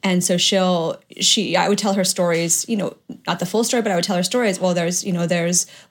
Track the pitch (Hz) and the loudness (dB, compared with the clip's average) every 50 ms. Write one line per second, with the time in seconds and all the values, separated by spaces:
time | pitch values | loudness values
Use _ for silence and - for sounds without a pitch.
0 | - 196 185 180 175 - 185 175 175 - - 190 185 180 180 175 165 160 - - | 0 2 0 2 2 2 0 2 2 2 2 2 2 2 2 0 0 -2 -4 -8
1 | _ _ - - - - - 240 196 - 165 180 175 175 208 196 - 220 196 202 | _ _ -10 -4 0 0 2 2 0 0 0 0 2 2 0 0 0 0 0 0
2 | 185 180 - - 180 175 170 165 170 170 165 - - - 233 208 180 113 - _ | 0 0 0 0 0 2 2 0 0 0 0 -2 -2 -4 -4 -2 -2 -4 -6 _
3 | _ _ - - _ - 170 175 180 180 - 214 233 233 - 240 220 214 190 175 | _ _ -18 -12 _ -6 -4 -4 -4 -2 0 0 0 2 0 0 0 0 0 0
4 | 175 - 202 175 185 180 - 247 247 214 185 180 180 185 180 175 170 165 180 - | 0 0 0 0 0 0 0 0 2 0 0 0 0 0 0 2 0 0 -2 -2
5 | - 202 180 175 170 170 180 175 170 170 180 175 - - - - - _ | -2 -2 -2 0 0 0 0 0 0 0 0 0 -2 -2 -10 -20 -14 _